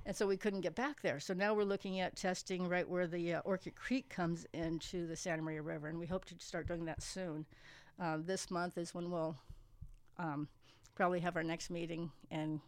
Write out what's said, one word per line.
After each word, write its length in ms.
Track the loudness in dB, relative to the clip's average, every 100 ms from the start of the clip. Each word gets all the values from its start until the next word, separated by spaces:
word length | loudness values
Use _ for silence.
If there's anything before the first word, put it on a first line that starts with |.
| -4
And 100 | 2
so 120 | 4
we 100 | 4
couldn't 240 | 2 2
get 140 | 0 0
back 260 | -2 0
there. 200 | 0 0
So 120 | 0
now 200 | 2 4
we're 100 | 4
looking 380 | 4 2 0 0
at 160 | 0 0
testing 500 | 0 0 0 0 2
right 200 | 2 2
where 200 | 2 2
the, 280 | 2 2 2
uh, 40 | 2
Orchid 300 | 0 -2 -6
Creek 340 | 0 0 0
comes 360 | 0 2 2 -2
into 540 | -2 0 0 -2 -2 -2
the 80 | -2
Santa 260 | -2 0
Maria 200 | 0 -2
River, 260 | -2 -4 -4
and 100 | -4
we 80 | -2
hope 200 | -2 -4
to 100 | -12
start 300 | -6 -4 -2
doing 180 | -2 -2
that 160 | -4
soon. 440 | -4 -4 -2 -2 -6 -12 -20 -20 -16 -4
Uh, 180 | 0 0
this 320 | 0 -2 0
month 260 | -2 0 -2
is 160 | -4
when 160 | -4 -2
we'll, 280 | 0 0 -2 -10 -16 -18 -16 -14 -14 -14 -4
um, 300 | -2 -2 -4 -8 -20 -20 -8 4
probably 260 | 4 6
have 160 | 2 2
our 60 |
next 260 | 0 -2 -2
meeting 420 | -4 -2 -4 -4 -8 -6
and 300 | -2 0 -2